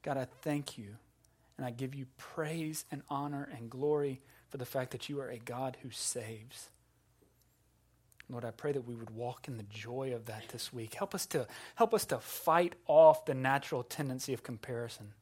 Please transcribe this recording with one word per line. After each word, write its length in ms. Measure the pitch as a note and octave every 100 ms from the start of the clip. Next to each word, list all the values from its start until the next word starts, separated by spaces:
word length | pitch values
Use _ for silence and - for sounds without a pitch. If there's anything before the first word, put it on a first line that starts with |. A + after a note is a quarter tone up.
God, 160 | D3+ C3+
I 100 | B2+ -
thank 360 | D#3 D3 C#3+ -
you, 200 | G2+ G#2+ _ _ _ _ _ -
and 80 | B2+
I 60 |
give 240 | A#2 C3 C#3
you 120 | C3 -
praise 680 | - - D3+ E3 D#3 D#3 -
and 120 | C#3 -
honor 380 | C#3 D3 C#3+ C#3+ A#2
and 120 | A#2
glory 500 | B2 D3 D3+ C#3+ C3 - - _
for 80 | C3
the 80 | B2
fact 260 | C3+ B2+
that 160 | B2 -
you 140 | C#3+
are 80 | C3
a 100 | A#2
God 380 | A#2+ B2 C3 B2
who 80 | B2+
saves. 800 | - - B2 A2 A2 A#2 - - _ _ _ _ _ _ _ _ _ _ _ _ _ _ _ -
Lord, 140 | A#2+
I 80 | A#2
pray 220 | - D3
that 120 | C#3 A#2+
we 100 | A#2
would 160 | A2
walk 360 | A2 A#2+ B2 -
in 80 | A#2
the 80 |
joy 480 | G2+ G#2+ A2 B2+ C3+
of 120 | A#2+ A2+
that 240 | A2 -
this 240 | A#2 -
week. 220 | B2 A2 -
Help 200 | G3 F#3+
us 100 | -
to, 200 | D3+ A#2 - - -
help 180 | A3+
us 100 | G#3+ -
to 100 | A#2+
fight 560 | - - - E3 F3 - -
off 380 | D3+ D#3+ D#3
the 100 | -
natural 500 | C3 C3 C3+ - C3+
tendency 500 | A#2+ - C#3 B2+ -
of 100 | B2
comparison. 720 | - A2+ - A#2+ A#2 - G#2 -